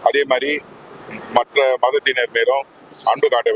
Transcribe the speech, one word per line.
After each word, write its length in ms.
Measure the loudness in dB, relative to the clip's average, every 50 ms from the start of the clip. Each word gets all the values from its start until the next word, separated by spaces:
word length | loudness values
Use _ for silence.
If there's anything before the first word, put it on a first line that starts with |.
| -2 -2
அதே 140 | -2 0 0 0
மாதிரி 220 | -2 -2 0 -2 -4 -6 -8 -12 -20 -20 -20 -20 -20 -20 -18 -16 -16 -14 -14 0 0
மற்ற 220 | 0 0 _ 0 2 2 2 2 2
மதத்தினர் 500 | 0 0 0 0 0 0 -2 -2 -4 -2 0
மேலும் 280 | 0 2 2 0 0 -2 -8 -18 -20 -20 -20 -20 -4 -2 0
அன்பு 180 | 0 2 2 2 2
காட்ட 160 | 2 2 2 0